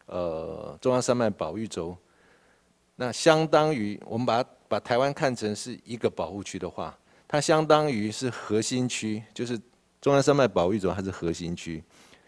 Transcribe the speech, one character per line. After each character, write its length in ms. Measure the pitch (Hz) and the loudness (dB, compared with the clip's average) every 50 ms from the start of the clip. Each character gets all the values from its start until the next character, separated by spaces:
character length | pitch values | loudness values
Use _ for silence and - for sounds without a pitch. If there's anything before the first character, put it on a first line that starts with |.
| _ - | _ -10
呃， 640 | 92 90 90 85 80 80 80 80 80 78 - - - - | -6 -4 -4 -4 -4 -6 -8 -8 -10 -10 -12 -14 -10 -4
中 120 | - 127 | 0 2
央 80 | 127 127 | 2 2
山 160 | 120 - 123 | 2 2 2
脉 140 | 123 117 107 | 2 0 0
保 260 | 95 - 87 78 82 | 0 -2 -6 -6 -6
育 120 | 107 113 95 | -8 -8 -8
轴， 280 | - 95 82 85 90 90 _ _ _ _ _ _ _ _ _ _ _ _ _ _ _ _ _ _ _ | -8 -8 -8 -8 -10 -12 _ _ _ _ _ _ _ _ _ _ _ _ _ _ _ _ _ _ _
那 160 | - 127 123 | -6 -6 -6
相 340 | 110 - - 165 160 156 160 | -4 2 4 6 6 6 4
当 260 | 151 156 151 151 156 | 4 4 4 4 4
于 260 | 156 120 104 104 104 - - | 0 0 -2 -4 -6 -8 -8
我 140 | - 107 113 | -6 -4 -2
们 80 | 127 | 0
把， 180 | 120 113 120 127 - - _ _ | 2 2 0 0 -2 -8 _ _
把 140 | - 107 104 | -4 -4 -4
台 180 | - - 120 120 | -2 0 2 2
湾 160 | 135 139 139 | 2 2 0
看 200 | - 160 135 123 | 0 0 -2 0
成 200 | - 110 104 104 | -2 -4 -4 -4
是 240 | - - 120 117 - - | -6 -8 -10 -12 -14 -12
一 120 | - 120 | -12 -4
个 140 | 113 - 107 | -2 -2 -2
保 220 | - - 87 80 | 0 -2 -6 -6
护 100 | 95 101 | -8 -10
区 160 | 92 - - 92 | -10 -10 -8 -8
的 100 | 90 87 | -8 -8
话， 300 | - - 87 78 - - _ _ _ _ _ - | -8 -8 -10 -10 -10 -14 _ _ _ _ _ -2
它 120 | - 147 | 0 2
相 240 | 143 - 160 156 160 | 4 4 4 4 6
当 260 | 151 156 151 151 151 | 6 6 6 6 2
于 200 | 131 107 104 107 | 0 -2 -2 -4
是 180 | 104 - 131 123 | -4 -4 -4 -6
核 320 | 113 - - - 104 110 | -6 -6 -4 0 0 0
心 280 | 113 - 131 127 127 120 | 0 0 -2 -2 -2 -2
区， 340 | - - 110 110 107 107 110 - | -4 -4 -4 -4 -6 -6 -8 -10
就 140 | - - 120 | -10 -8 -6
是 100 | 117 123 110 - _ _ _ _ _ _ _ | -6 -6 -6 -8 _ _ _ _ _ _ _
中 120 | - 143 | 2 4
央 80 | 143 139 | 4 6
山 140 | 131 147 143 | 6 6 6
脉 140 | 143 131 110 | 6 4 4
保 240 | - 90 87 90 | 4 2 2 2
育 80 | 107 110 | 2 2
轴 120 | 92 90 | 0 -2
它 80 | - 98 | -2 -2
是 120 | 95 95 | -4 -6
核 200 | 90 - 90 85 | -6 -4 -4 -4
心 220 | 82 - 87 85 87 | -4 -4 -4 -6 -6
区， 260 | 85 - 85 82 80 - _ _ - - - - - _ | -8 -8 -8 -10 -10 -12 _ _ -20 -20 -20 -20 -20 _